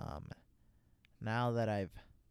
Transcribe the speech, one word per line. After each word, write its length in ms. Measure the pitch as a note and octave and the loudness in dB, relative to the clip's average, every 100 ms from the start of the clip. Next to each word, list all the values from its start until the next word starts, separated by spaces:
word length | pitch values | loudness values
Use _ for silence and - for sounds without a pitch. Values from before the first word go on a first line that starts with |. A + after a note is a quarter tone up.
Um, 260 | - D2+ - - - - - - - - - - | -6 -6 -8 -14 -18 -20 -20 -20 -20 -20 -20 -8
now 320 | A2 A2+ B2 | -2 2 2
that 160 | A#2 A2 | 4 2
I've, 240 | G#2 F#2 - - - - | 2 0 -6 -18 -20 -20